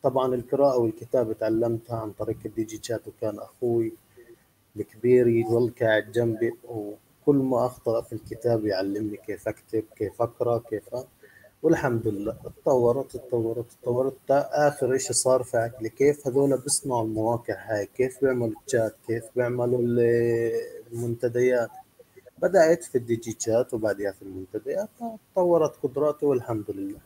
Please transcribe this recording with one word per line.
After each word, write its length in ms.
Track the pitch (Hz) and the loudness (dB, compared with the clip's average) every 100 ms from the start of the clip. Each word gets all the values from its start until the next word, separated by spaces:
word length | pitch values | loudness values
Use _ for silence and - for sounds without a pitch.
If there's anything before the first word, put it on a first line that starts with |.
طبعًا 320 | 143 127 127 127 | 0 0 0 -2
القراءة 420 | 120 135 139 127 | -2 2 2 4
والكتابة 560 | 117 - 117 131 110 | 0 -2 -2 -2 0
تعلمتها 640 | 110 110 110 117 113 - 117 | -2 -2 0 0 -2 -6 -8
عن 140 | 107 | -8
طريق 260 | 98 107 110 110 | -8 -8 -6 -8
الديجي 320 | 107 107 107 | -6 -8 -8
تشات، 240 | - 110 - | -8 -8 -8
وكان 320 | - 110 104 | -8 -8 -8
أخوي 540 | 107 _ 123 117 113 110 _ - - - _ _ _ 104 | -14 _ -2 0 -2 -6 _ -20 -20 -20 _ _ _ -12
الكبير 500 | 104 110 120 127 120 | -12 -2 4 6 6
يضل 460 | 113 117 117 120 - | 4 2 2 0 0
قاعد 300 | 113 107 104 | 2 2 2
جنبي، 420 | 110 117 107 117 113 | -2 0 0 -4 -4
وكل 720 | - 117 104 107 _ _ - 143 | -12 -10 -10 -12 _ _ 2 2
ما 300 | 131 123 123 | 2 0 0
أخطأ 360 | - - 113 | -2 -2 -2
في 120 | 113 | -2
الكتاب 520 | 107 - 113 120 113 107 | -12 -12 -4 0 0 0
يعلمني 520 | 92 98 101 107 104 | -2 -2 -4 -6 -8
كيف 300 | - 98 - | -10 -8 -8
أكتب، 360 | - _ 110 110 - | -10 _ -6 -6 -6
كيف 260 | 101 - | -8 -2
أقرأ، 360 | 117 - 120 117 - | -4 -2 -2 -2 -4
كيف 260 | 107 - 123 | -10 -8 -10
أ-، 80 | - _ - - - _ | -10 _ -20 -20 -20 _
والحمد 440 | 156 165 143 117 113 | 0 2 2 0 -2
لله 300 | 101 104 113 - | -4 -6 -8 -12
اتطورت، 720 | - - 131 120 131 135 123 | -6 2 4 4 2 -2 -10
اتطورت، 500 | - 120 113 117 117 - | -4 -2 -2 -4 -8 -10
اتطورت. 340 | - 123 135 131 - | -4 0 -2 -4 0
تا 400 | 139 143 147 147 | 0 2 2 2
آخر 280 | 143 127 131 | 2 0 0
إشي 180 | - | 0
صار 300 | 120 131 131 | 0 2 2
في 140 | 123 120 | 2 -2
عقلي، 320 | 117 - 110 | -2 -4 -10
كيف 380 | - 139 143 139 | 2 2 2 0
هذول 300 | 127 139 135 | 2 2 2
بيصنعوا 460 | 147 - 143 120 | 0 -4 -2 -2
المواقع 520 | 113 110 110 117 - 104 - | -2 0 0 0 -2 -8 -4
هاي، 200 | 107 98 | -4 -4
كيف 320 | - 127 127 | -2 -2 2
بيعملوا 340 | 135 127 117 107 - | 0 2 -2 -4 -2
الشات، 280 | 123 110 - - | 0 0 -4 -6
كيف 160 | 117 113 123 | -6 -4 -2
بيعملوا 440 | 123 123 120 123 | -2 0 0 0
ال-، 1000 | 120 120 117 117 117 117 117 113 - - - | 2 4 4 4 2 2 0 -2 -6 -14 -14
المنتديات. 760 | 117 120 117 123 120 127 123 113 - - _ - - - - | -8 -6 -2 -2 2 2 2 0 -6 -20 _ -20 -20 -20 -4
بدأت 420 | 180 185 160 170 | 2 6 6 4
في 140 | - 127 | 2 -4
الديجي 360 | 117 113 117 | 0 -2 -2
تشات 400 | 110 113 110 127 | -8 0 2 2
وبعدها 380 | 120 107 98 101 | -2 -2 -2 -4
في 100 | 95 | -6
المنتديات، 680 | 98 95 95 107 120 165 214 _ 233 220 _ | -12 -12 -10 -10 -6 -6 -6 _ -12 -12 _
تطورت 400 | - 180 170 151 - | 0 4 4 2 -2
قدراتي 420 | 139 131 147 147 147 | -6 0 0 0 2
والحمد 400 | 127 120 113 104 | 0 0 -6 -4
لله 300 | 98 98 104 | -8 -8 -10